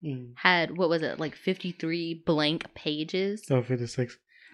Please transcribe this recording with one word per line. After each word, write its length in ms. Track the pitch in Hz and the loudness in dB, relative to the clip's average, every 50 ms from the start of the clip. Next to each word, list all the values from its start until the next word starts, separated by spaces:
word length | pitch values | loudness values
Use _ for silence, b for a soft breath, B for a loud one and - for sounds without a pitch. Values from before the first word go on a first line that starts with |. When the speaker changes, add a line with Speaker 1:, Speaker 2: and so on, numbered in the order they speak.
| - | -8
Speaker 1:
Mm. 300 | 151 135 127 123 120 123 | -8 -6 -6 -8 -12 -6
Speaker 2:
had, 400 | - - 180 180 175 165 - 151 | 2 4 4 6 6 4 0 0
what 120 | 175 185 160 | 0 2 2
was 100 | 165 165 | 2 2
it, 160 | 160 135 - - | 0 -2 -2 -4
like, 160 | 160 151 - | -4 -6 -6
fifty-three 880 | - - 185 185 - - 180 175 - - 160 165 170 170 165 165 160 - | -4 -2 -2 -2 -2 -4 -8 -6 -4 -4 -2 -2 -2 -2 -4 -6 -2 0
blank 460 | - 165 151 151 147 160 160 - - - | 2 2 4 4 2 2 0 -4 -8 -14
pages? 680 | - - 160 151 151 160 165 - 185 196 196 208 214 - - | -6 -4 -4 -2 -2 -2 -2 -2 0 0 0 -2 -4 -2 2
Speaker 1:
Oh, 120 | 139 127 | 2 2
fifty-six. 560 | 117 117 127 120 120 117 - - 123 120 - - _ b b b b b | 2 2 -2 -2 -2 -4 -2 -2 -4 -4 -6 -12 _ b b b b b